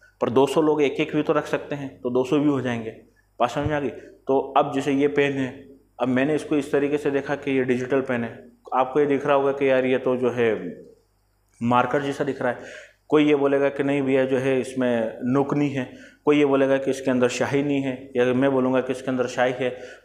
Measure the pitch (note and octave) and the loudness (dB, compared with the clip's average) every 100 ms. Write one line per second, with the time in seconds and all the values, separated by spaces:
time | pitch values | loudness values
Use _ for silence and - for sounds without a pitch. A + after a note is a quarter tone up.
0 | _ - B2 B2 C#3 E3+ D3+ D3+ C#3 C#3 | _ -6 0 2 4 2 2 2 0 0
1 | D3+ D3+ D3+ D3+ D3 C#3+ - C#3+ C3+ - | -2 -2 0 0 0 -6 -6 -10 -10 -8
2 | B2 B2 B2+ D3+ D3 C#3 B2 A#2 A2 - | -2 -2 0 2 2 0 -2 -6 -8 -14
3 | - _ _ - A#2+ D3 D3 D3+ C3+ - | -20 _ _ -2 -2 -2 -2 -2 -4 -8
4 | - - - C3+ - C#3 C#3+ C3+ C#3+ C#3 | -18 -12 0 0 2 2 2 0 -2 0
5 | C#3+ C#3+ C#3+ C3+ C3 B2 - - _ - | 2 2 0 0 -6 -8 -20 -20 _ -6
6 | B2 B2+ C#3 D3+ - D3+ C#3 C#3+ C#3+ C#3+ | -2 0 0 -2 -2 -2 0 -2 0 -2
7 | D3 C#3 C3+ C#3 C#3+ C3+ B2+ B2 B2+ C3+ | -2 -2 -4 -6 -2 0 0 0 0 -2
8 | C3 B2 A#2 A#2 - _ - B2+ C3 D3+ | 0 -4 -4 -10 -20 _ -4 -2 0 2
9 | C#3+ C#3 D3 C#3 C#3 C3+ C3+ C3 B2+ B2+ | 2 0 2 2 2 0 2 2 2 0
10 | B2+ B2+ B2 A2+ A#2 G2+ F2+ D2 - - | 0 0 0 2 0 0 -6 -12 -18 -20
11 | _ _ _ _ _ - A#2 B2 B2 D3 | _ _ _ _ _ -6 2 2 2 0
12 | C#3 C#3 C#3 B2+ B2 A#2 - - - _ | -2 -4 -4 -2 -4 -4 -10 -18 -20 _
13 | - D3+ D3+ D3 C#3 C#3 C#3 C#3 C#3 C#3+ | 0 4 4 4 4 2 0 0 -2 0
14 | C3 C3+ C3 C3 C3+ C3 A#2 B2+ B2 A#2+ | 2 2 2 0 0 0 -2 -2 0 0
15 | A2 - B2 C3+ C#3+ D3 D3 C3 B2 - | -2 -4 0 0 2 0 0 -2 -6 -10
16 | - _ - D3 D3 C3+ C3+ C3+ C3+ C3 | -20 _ 2 4 4 4 4 2 0 -2
17 | - B2+ B2 - A#2 C#3+ C#3+ C#3+ C3+ B2+ | 0 2 2 0 0 0 0 -2 -2 -6
18 | - B2 B2 B2+ C#3 C3 B2+ C3 B2 B2+ | -6 0 2 2 2 2 2 0 0 -4
19 | - C3 A#2+ - B2+ C3+ B2+ - - - | -4 -2 -2 2 0 0 -4 -6 -16 -12